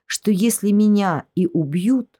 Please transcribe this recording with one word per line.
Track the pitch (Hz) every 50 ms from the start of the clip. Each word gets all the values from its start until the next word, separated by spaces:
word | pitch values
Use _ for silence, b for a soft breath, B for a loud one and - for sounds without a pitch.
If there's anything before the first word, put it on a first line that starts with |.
| _
что | - - - - 214
если | 208 180 220 233 220 - 196 208
меня | 208 208 214 214 208 202 196 185 160 135 - _ -
и | 180 185
убьют, | - - 165 156 135 156 180 180 233 262 254 240 _ _